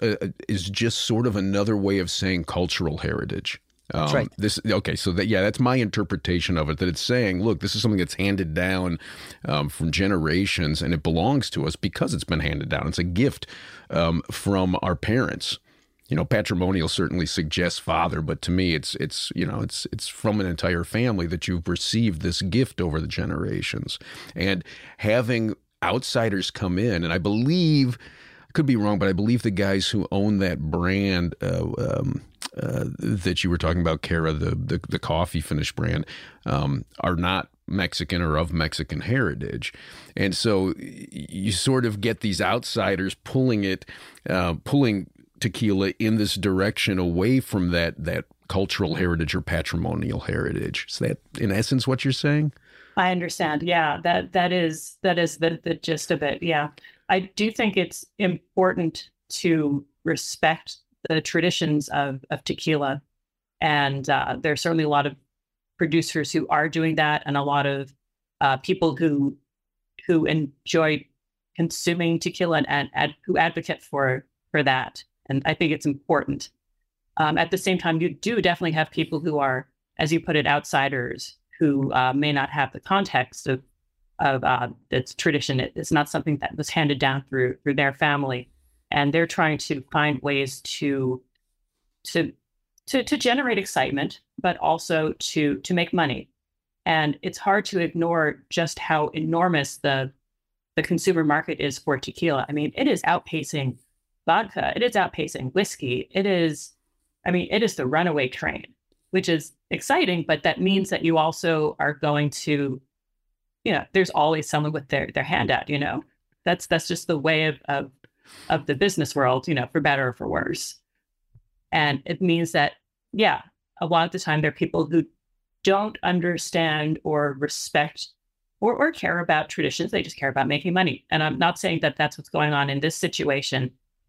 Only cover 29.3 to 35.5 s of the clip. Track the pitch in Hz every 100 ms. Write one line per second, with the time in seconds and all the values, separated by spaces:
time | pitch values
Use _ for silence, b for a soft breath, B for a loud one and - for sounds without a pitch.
29.3 | 120 113 92 98 98 - 104 - 98 104
30.3 | 101 92 76 76 80 87 98 98 90 87
31.3 | - 95 87 82 - - - - - -
32.3 | - - - - - - - 110 104 92
33.3 | 90 90 87 90 85 85 80 - 85 80
34.3 | 78 - 87 85 87 - - - 82 90
35.3 | 87 -